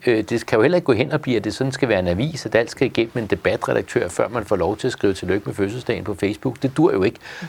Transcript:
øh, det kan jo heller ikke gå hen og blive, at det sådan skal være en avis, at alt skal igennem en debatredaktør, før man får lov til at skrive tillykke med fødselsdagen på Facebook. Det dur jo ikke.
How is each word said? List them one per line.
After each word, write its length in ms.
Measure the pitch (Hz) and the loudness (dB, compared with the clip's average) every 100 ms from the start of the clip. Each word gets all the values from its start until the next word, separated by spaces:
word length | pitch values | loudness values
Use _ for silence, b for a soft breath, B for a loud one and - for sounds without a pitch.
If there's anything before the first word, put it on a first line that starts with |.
| - | 2
øh, 180 | 113 | 2
det 220 | 110 117 - | 2 -2 2
kan 100 | 113 | 4
jo 60 | |
heller 140 | 127 180 | 4 4
ikke 100 | 175 | 4
gå 60 | |
hen 200 | 107 139 | 2 2
og 80 | 147 | 0
blive, 160 | - 113 | 0 0
at 80 | |
det 100 | 107 | 0
sådan 180 | - 135 | -2 -2
skal 160 | 131 131 | 0 2
være 100 | 98 | 4
en 100 | 90 | 2
avis, 380 | 87 147 165 110 | 0 -2 -4 0
at 80 | |
alt 160 | 110 117 | 0 0
skal 160 | - 123 | 0 0
igennem 320 | - 113 123 | 0 -2 -2
en 80 | 107 | -2
debatredaktør, 840 | 92 90 113 - 117 101 120 98 | -2 0 -2 0 -2 0 -2 -2
før 200 | - 110 | 0 -2
man 160 | 117 | -2
får 120 | 104 98 | -2 0
lov 200 | 85 107 | 0 0
til 100 | 131 | -4
at 60 | |
skrive 220 | - 104 | 0 0
tillykke 320 | 95 90 98 131 | 0 -2 -2 -2
med 80 | |
fødselsdagen 500 | 104 98 123 - 98 | -2 -2 -2 -4 -4
på 100 | 95 | -6
Facebook. 480 | 98 101 104 131 117 | -2 -2 -2 -4 -4
Det 140 | 135 135 | -2 2
dur 160 | 156 | 2
jo 100 | - | 4
ikke. 160 | 98 - B B | 0 -2 B B